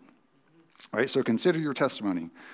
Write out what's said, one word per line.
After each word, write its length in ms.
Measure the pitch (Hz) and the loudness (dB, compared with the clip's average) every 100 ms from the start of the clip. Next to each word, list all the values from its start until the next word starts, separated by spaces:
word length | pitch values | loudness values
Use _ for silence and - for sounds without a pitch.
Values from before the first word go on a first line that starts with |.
| - _ _ _ _ _ _ - - | -18 _ _ _ _ _ _ -20 -6
Right? 180 | 104 131 | -2 0
So 120 | 135 | 2
consider 380 | 120 113 180 165 | 2 2 2 2
your 160 | 151 131 | 0 0
testimony. 560 | 139 - 104 87 82 - - | 0 0 -2 -2 -6 -14 -20